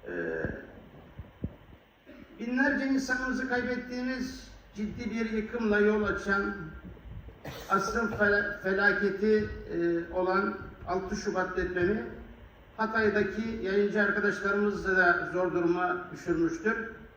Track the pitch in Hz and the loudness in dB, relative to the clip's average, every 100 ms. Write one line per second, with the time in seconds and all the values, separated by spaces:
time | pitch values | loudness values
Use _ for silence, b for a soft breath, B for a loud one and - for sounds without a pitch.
0 | 87 87 82 80 80 - - - - - | -8 -6 -4 -4 -4 -6 -12 -18 -20 -20
1 | - - - - - - - - _ _ | -20 -18 -18 -10 -10 -10 -20 -20 _ _
2 | - - - - 233 254 277 262 269 269 | -20 -20 -20 -10 -4 2 2 2 0 0
3 | 247 254 254 254 254 247 247 247 247 247 | 0 -2 -2 -2 0 -2 0 -4 -6 -6
4 | 254 254 254 - - - - 208 214 - | -4 -4 -6 -10 -16 -20 -18 -8 -8 -6
5 | 220 220 220 220 208 240 220 208 208 214 | -6 -2 -2 -2 -2 -2 2 6 6 4
6 | 202 190 202 196 208 202 156 - - - | 2 -2 0 2 2 -4 -10 -12 -14 -16
7 | - - - - - - - 190 190 226 | -14 -14 -14 -14 -14 -12 0 0 2 0
8 | 220 214 202 202 - - 190 196 214 196 | -2 2 4 4 2 -4 0 4 4 4
9 | 202 190 214 214 208 - - 170 170 170 | 2 2 4 4 2 -6 -6 0 2 0
10 | 170 185 185 190 208 202 - - - 185 | -2 -2 2 2 0 -4 -10 -14 -4 -4
11 | 190 208 208 180 185 - 175 180 180 220 | -2 -4 -2 0 0 0 -2 2 2 2
12 | 233 - - - - - - - 220 220 | -2 -10 -16 -18 -20 -20 -20 -4 -2 2
13 | 214 202 202 214 226 226 185 202 202 208 | 4 4 0 -2 -4 -4 0 2 4 4
14 | 196 208 202 - 196 202 208 175 180 190 | 2 2 0 0 0 2 2 0 2 6
15 | 180 - - 180 175 175 170 175 180 180 | 6 4 0 0 0 2 2 2 2 -2
16 | - 156 185 160 165 - 214 220 226 - | -6 -10 -2 2 2 2 0 0 -4 -10
17 | - | -18